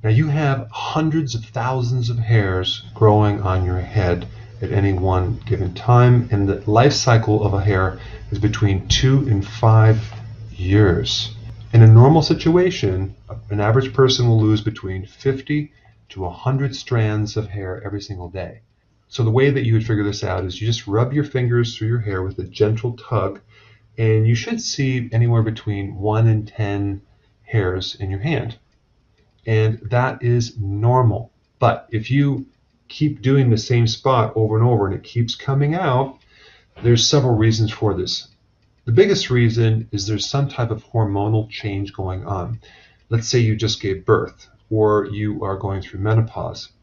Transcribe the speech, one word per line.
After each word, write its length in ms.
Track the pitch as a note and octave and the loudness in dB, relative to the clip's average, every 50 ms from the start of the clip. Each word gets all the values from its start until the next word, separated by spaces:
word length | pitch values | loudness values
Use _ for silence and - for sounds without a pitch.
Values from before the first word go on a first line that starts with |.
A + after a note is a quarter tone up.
Now, 80 | A2 A2 | 0 2
you 160 | A2 A#2+ D#3+ | 2 2 2
have 420 | D3+ C#3+ D#3 D3+ C#3+ C3+ A#2+ A2+ - | 2 0 0 0 0 -2 -2 -6 -10
hundreds 640 | - - - - - D#3+ D#3 D#3 D3+ E3 D3+ C3 A#2 | -12 -10 -10 -6 -4 -2 -2 0 0 -2 -4 -4 -6
of 80 | A#2 - | -8 -10
thousands 680 | - - B2+ A2+ B2+ C3 C3 B2 A#2 B2+ B2+ A#2 A#2 | -8 -8 -6 -4 -4 -2 -2 -2 -2 -2 -2 -2 -2
of 80 | A#2+ A#2+ | -2 -4
hairs 640 | A2+ A2 A#2 A2 G2+ F#2+ F#2 F#2 F#2 - - - - - | 0 2 2 2 2 2 -2 -2 -2 -4 -6 -6 -10 -16
growing 480 | - - A2 G#2+ G#2 G#2+ G#2+ G#2 G2+ - | -4 2 4 4 6 6 4 2 0 -2
on 240 | - F#2+ F#2 F#2+ F2+ | -2 -2 -2 -2 -2
your 140 | F2+ F2+ F2+ | -2 -2 -4
head 480 | F2 - - A2 F#2 F2+ F2 F2 - - - - - - - - | -6 -4 -2 -2 0 0 -2 -2 -4 -12 -16 -18 -20 -20 -12 -10
at 120 | - G2 | -8 -2
any 220 | - G2 G2 G2 F#2+ | -2 0 0 0 0
one 460 | F2+ F#2 F#2+ F#2 F#2 F2+ F2+ - - - | 0 0 0 0 0 0 -2 -4 -8 -4
given 280 | - A2+ - F#2 F2+ - | -4 -4 -2 -2 -6 -6
time, 540 | - - - A#2+ A#2+ B2 B2 B2 A#2+ A2+ - | -6 2 4 6 6 6 6 6 4 2 0
and 160 | G#2 G2+ G2 G2 | -2 0 0 0
the 200 | G2 - - - | -2 -4 -2 2
life 240 | G#2 A2+ B2+ D3 | 4 4 4 2
cycle 520 | C#3 - - C3 A#2+ A2 A2+ - G#2 G#2 G#2 | 0 -2 0 2 2 2 2 2 0 0 0
of 100 | G2 G2+ | 0 -2
a 60 | G2 | 0
hair 400 | F#2 G#2 G2 F#2 F#2+ F#2 - - - - - - - - | 0 0 2 2 0 0 -4 -8 -16 -16 -16 -16 -12 -10
is 80 | G#2+ G#2 | -6 -2
between 480 | G#2 G#2 A2 - A2 G2+ F#2+ F#2 - - | -2 -2 0 0 0 0 0 -2 0 -2
two 300 | - - C3+ C3 C3+ C3+ - - | 0 2 4 4 4 2 2 2
and 180 | G#2+ G2 F#2+ | 0 -2 -2
five 560 | - - - - A2+ A2+ A2+ A2 A2 A2 - - - - - - - - - - - | -6 -6 0 4 4 6 6 6 6 4 2 -2 -8 -12 -16 -16 -16 -16 -16 -16 -16
years. 840 | - - F2+ F#2 G2 G#2 G#2+ F#2+ E2+ E2+ - - - - - - - - - - - - - - | -10 -6 -2 2 4 4 6 4 4 2 0 -2 -4 -4 -6 -8 -10 -14 -16 -16 -16 -18 -14 2
In 100 | - A#2 | 6 8
a 40 | A2+ | 10
normal 360 | A2+ A2 A2+ B2 C#3 D#3+ E3 | 10 10 10 10 8 8 6
situation, 920 | D3 - E3 D#3 - D#3+ E3 F3+ F3+ F#3 F3 - - G2 F#2 F#2 F#2+ F#2 - _ _ - - - - - | 4 2 0 0 2 2 4 4 2 2 0 -2 -4 -2 -2 -2 -4 -6 -10 _ _ -16 -16 -16 -10 -6
an 100 | G#2 G#2 | -4 0
average 340 | G#2 G#2+ A2+ C3 B2+ - - | 0 2 2 2 0 0 2
person 320 | - C3+ C3 C3 - B2 | 2 2 2 4 2 2
will 140 | A#2+ A2+ A2 | 4 4 4
lose 200 | G#2+ G#2+ G#2+ G#2 | 4 4 2 2
between 460 | - G#2+ G#2 - - F#2+ F#2+ F#2+ G2 | 0 -4 -8 -8 -10 -8 -8 -8 -10
fifty 680 | - - _ - C3+ C3+ C3+ C3 - D3 D3+ D3 D3 _ _ _ _ _ _ _ _ | -12 -16 _ -4 -4 -4 -4 -6 -4 -4 -4 -4 -6 _ _ _ _ _ _ _ _
to 160 | - G2+ F#2 | -12 -10 -10
a 60 | F2 | -10
hundred 440 | E2+ - - C3 C3+ C3 C#3+ C3 - | -10 -6 -4 -4 -2 -2 -2 -4 -6
strands 640 | - - - B2+ A#2 A2 G#2+ G#2+ G#2+ G#2 G2+ - | -10 -8 -4 -2 0 0 0 -2 -2 -4 -4 -6
of 100 | A2 G#2 | -8 -8
hair 340 | - G2 G2+ G2 F#2 F2+ E2+ - | -8 -10 -10 -8 -10 -10 -10 -10
every 160 | G2 G2+ G2+ | -10 -10 -10
single 260 | - - G2+ F2+ F2 F2 | -10 -10 -12 -12 -12 -12
day. 340 | F2 F#2+ F2+ E2 - - _ _ _ _ _ _ _ _ _ _ | -12 -12 -12 -12 -14 -20 _ _ _ _ _ _ _ _ _ _
So 120 | - - A#2 | -6 -2 -2
the 60 | A2 | 0
way 180 | A2 C3 C3+ C#3 | 2 4 4 4
that 140 | A#2+ C3+ A#2+ | 2 2 0
you 80 | A2+ | 2
would 120 | A2+ A2 A2 | 2 2 2
figure 200 | - A2 G#2 G#2 | 0 -2 0 0
this 180 | G#2 G2+ - | -2 -4 -4
out 220 | - F#2+ F#2 F#2 F#2 | -6 -4 -4 -4 -4
is 160 | F#2 F2+ - | -6 -8 -6
you 80 | G#2 A2+ | -4 -4
just 180 | A2+ - - | -4 -4 -4
rub 260 | G2+ G2 A2 B2 C3 | -2 0 0 0 0
your 120 | C#3 D3 C#3+ | -2 -4 -4
fingers 520 | - - B2+ B2 A#2+ A#2+ A#2+ A#2 A2+ - | -2 -2 -2 0 2 2 0 0 -2 -4
through 120 | - A2 A2 | -6 -4 -2
your 100 | A#2 A#2+ | -2 -2
hair 240 | G#2+ G#2 G2 F#2 | -2 -4 -4 -4
with 160 | F#2 F#2+ F#2 - | -4 -6 -6 -8
a 60 | F#2 | -10
gentle 480 | F2 - - G#2+ G#2+ A2+ A2+ - A#2+ | -10 0 0 0 2 2 -2 -4 -8
tug, 480 | A#2 - - - B2 G#2 F#2 G2+ G2+ - _ _ _ _ _ _ - _ _ _ _ - | -8 -8 -8 -4 -2 -2 -2 -2 -6 -8 _ _ _ _ _ _ -20 _ _ _ _ -2
and 260 | A2+ A2 A2 A2 A2 | 0 2 2 4 4
you 120 | A2+ A#2+ | 2 2
should 240 | A2+ - A3+ A#3 A3 | 0 -2 -6 -6 -6
see 480 | - - - - C#3 C3 B2+ B2+ A#2+ A#2 | -6 -8 -4 -2 -2 -2 -2 -2 -4 -2
anywhere 320 | A2+ A2+ A#2+ A#2 A#2 A2+ | 0 2 2 4 4 2
between 540 | G#2+ A2+ A2 - - G#2+ G2+ G2+ G2 G2 G2 | 2 0 -4 -6 -6 -6 -6 -4 -6 -8 -8
one 320 | F#2+ G2 G#2+ G#2+ A2 A2+ A2+ | -4 -2 -2 2 2 4 4
and 180 | A2 G#2+ G#2+ | 2 2 -2
ten 560 | A2 - - G#2+ G2+ G2+ G2+ G2+ G2+ G2 G2 _ _ _ _ _ _ _ _ | -6 -6 -6 -4 -2 -2 -2 -2 -4 -4 -6 _ _ _ _ _ _ _ _
hairs 540 | _ - - A2+ G2 F2+ F#2 F#2 F2+ - - | _ -4 -2 -2 0 0 -2 -4 -6 -8 -10
in 120 | - G2+ F#2+ | -8 -8 -6
your 120 | F#2+ F#2+ | -6 -6
hand. 360 | G2 D#3 D#3+ - - A#2 A#2 _ _ _ _ _ _ _ _ _ _ _ _ _ _ _ _ _ _ | -4 -4 -4 -4 -4 -8 -10 _ _ _ _ _ _ _ _ _ _ _ _ _ _ _ _ _ _
And 340 | A2 A2 A2 A2 A2 A2 - - G#2 | 0 0 2 2 2 0 -2 -6 -2
that 320 | B2 B2 B2 C3 - - | 0 0 0 0 -4 -2
is 340 | B2 A#2+ A#2+ A#2+ A#2 - - A2 | 0 0 2 0 0 -2 -6 -8
normal. 760 | G2+ G2 G2+ G2+ A2 A#2+ B2 B2+ B2+ A2 F#2+ - - - _ _ _ _ _ _ | -6 -6 -4 0 2 2 4 4 4 2 0 0 -8 -12 _ _ _ _ _ _
But 300 | B2 A#2 - - - _ | 0 0 0 0 -8 _
if 180 | A#2 G#2+ A2 - | -8 -6 -4 -2
you 380 | B2+ C#3+ C#3+ C#3+ C3+ - F2+ _ _ _ _ _ _ _ _ | 0 2 2 2 0 -4 -8 _ _ _ _ _ _ _ _
keep 340 | _ - - D3+ D3 - - | _ -6 -2 -2 -2 -2 -2
doing 300 | - C3 C3+ C#3 C3 A#2+ | 0 2 4 4 4 4
the 80 | A2+ A2 | 2 0
same 300 | - - B2 A#2+ A2+ A2+ | 0 0 2 2 2 2
spot 440 | - - - C3+ C3 A#2+ A2 A2 - | 0 -2 0 0 2 2 2 0 0
over 200 | A2 A2 G#2+ A2 | -2 0 0 2
and 80 | A2 A#2 | 2 4
over 220 | B2 B2 G#2+ G2+ | 4 4 2 0
and 80 | F#2+ F#2+ | -2 -2
it 80 | - | -6
keeps 320 | - - - A#2+ A#2 A2+ - | -10 -6 -2 -2 -2 -2 -4
coming 400 | - - - C3+ C#3 C#3+ C#3+ D#3+ | -8 -4 -2 0 0 0 0 0
out, 460 | F3+ F#3+ D3+ B2+ B2+ C3 - - _ _ _ _ _ - - _ _ _ _ _ - - | 0 0 0 0 0 0 -2 -6 _ _ _ _ _ -20 -20 _ _ _ _ _ -4 2
there's 200 | A#2+ A#2+ A#2 - | 2 4 4 4
several 300 | - - C#3+ B2+ B2+ A#2 | 2 2 2 2 2 2
reasons 380 | G#2+ A2 A2+ A2 A2 A2 G#2+ | 4 4 2 2 2 0 -2
for 220 | - - A#2 G#2 F#2+ | -2 -2 -2 -2 -2
this. 340 | F2+ F2+ - - - - _ _ _ _ _ _ _ _ _ _ _ _ | -2 -4 -6 -6 -10 -10 _ _ _ _ _ _ _ _ _ _ _ _
The 80 | A#2 | 0
biggest 360 | A2+ E3+ G#3 G#3+ - - - - | 4 4 4 4 4 0 0 0
reason 600 | B2+ B2 A#2+ A2+ A2 A#2 A2+ A2+ A2 A2 A2+ - | 2 2 2 2 2 2 2 2 2 0 -2 -6
is 160 | - G2+ F#2+ | -8 -8 -4
there's 240 | G#2 G#2+ G2+ - - | -4 -4 -4 -4 -4
some 180 | - C#3 C#3 C3+ | -2 -2 -2 -2
type 220 | - - A#2+ A2+ | -4 -6 -4 -4
of 140 | - A2+ _ | -6 -8 _
hormonal 640 | _ - A2+ A2 G2+ G2+ G2+ G2+ G#2+ G#2+ A2 G#2+ - | _ -2 0 0 0 0 -2 0 0 0 0 -2 -4
change 420 | - - - G#2 G2 G2 G2 G2 | -10 -10 -8 -6 -6 -6 -6 -8
going 320 | - - F#2+ F#2+ F#2 F#2 F#2+ | -8 -8 -8 -6 -6 -8 -8
on. 340 | F#2+ G2 F#2 F2+ G2 A2+ A2+ _ - - - _ _ _ _ _ _ | -6 -6 -6 -6 -8 -10 -12 _ -20 -20 -20 _ _ _ _ _ _
Let's 180 | A#2 A2+ A2+ | -4 -2 -2
say 140 | - - B2 | -2 -4 -2
you 160 | A2+ A2 G#2+ | 0 -2 -2
just 260 | A2 A2+ G#2 - - | -2 -4 -4 -6 -6
gave 240 | - G2+ F#2+ F2 - | -6 -8 -8 -6 0
birth, 420 | - G#2+ F2+ - - - _ - _ _ _ _ _ | 0 0 0 0 -6 -12 _ -20 _ _ _ _ _
or 360 | A2 A2 G#2+ G#2+ G#2 G#2+ G2 | -2 0 2 2 2 0 0
you 360 | G2 G2+ G#2 G#2+ G#2 G#2 G#2 | -2 -6 -6 -6 -6 -6 -6
are 140 | - G2 G2 | -6 -8 -8
going 260 | F#2+ - G2 G2 F#2+ | -6 -6 -6 -6 -8
through 160 | F2+ - - F#2+ | -10 -12 -12 -6
menopause. 680 | G2 G#2+ A2 A2+ A2+ A2 - F#2+ E2+ E2 - - - - _ _ | -2 0 2 0 0 -2 -6 -10 -10 -10 -10 -14 -18 -20 _ _